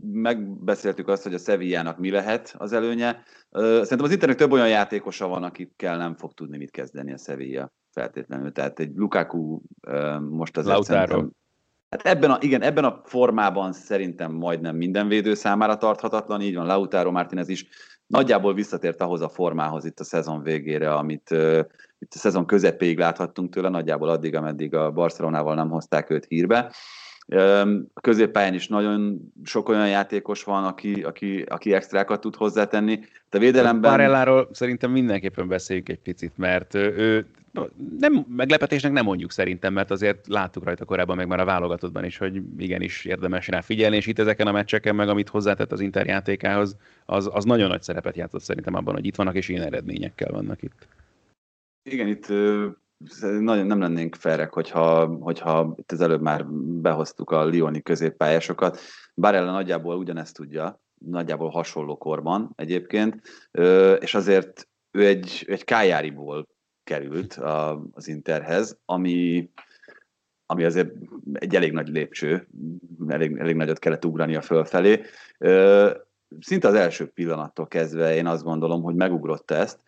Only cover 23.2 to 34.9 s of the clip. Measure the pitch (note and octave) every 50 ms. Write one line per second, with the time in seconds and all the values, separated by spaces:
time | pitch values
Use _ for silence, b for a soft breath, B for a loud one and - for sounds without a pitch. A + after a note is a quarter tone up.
23.2 | F2 E2+ - - F#2 F2 - F#2+ F#2 F#2 F2+ E2+ D#2+ D#2+ D#2 D2 D#2 D#2+ E2+ D#2
24.2 | D#2 D#2+ D2 D#2 D#2 D#2 D2 C#2+ D#2 D2+ D#2+ D#2+ D#2 D#2 D2+ E2 E2+ E2 - -
25.2 | E2 D#2+ D#2+ D#2 D2+ D2+ D#2 D#2 D#2 D#2+ D#2+ D#2+ - - D#2+ D2+ - - D#2 D2+
26.2 | - - E2 E2 F2+ F#2 A2+ A#2+ B2 B B B B B B B B B B B
27.2 | B - - F#2+ F#2+ G2 G2+ G2+ G2+ G2+ G#2 G2 - - _ - - B2 A2+ G#2+
28.2 | A2 G#2 - G#2+ G2+ F#2+ F#2 F2+ - - G#2+ G#2 G#2 G#2 G#2 G#2 G#2 G#2 G2+ E2+
29.2 | - - _ - D2 - - A#2 G#2 - A2 G#2+ G#2 G2+ G2 G2+ G2 - G#2+ G2+
30.2 | - - G2+ - - G#2 G2+ G2 G2 F#2+ F#2 - - G#2 G2+ G2 D#2+ D#2+ - -
31.2 | G2+ G2 G2 F#2 - - - F2 - G#2+ G2 F#2+ - - - G2 G2 - G#2+ G2+
32.2 | - A2 - - A2 G#2 G2+ G#2+ G#2 G2+ - G#2+ G#2 G#2+ A2 G#2+ B B B B
33.2 | B _ - G2+ A2+ B2+ B2 C3 A#2+ A#2+ A#2 A2+ A2 C#3+ C#3 C#3 C#3 C3+ C3+ C3
34.2 | B2+ C3 C3 C3 B2 - - - B2+ B2 B2 A#2 - B2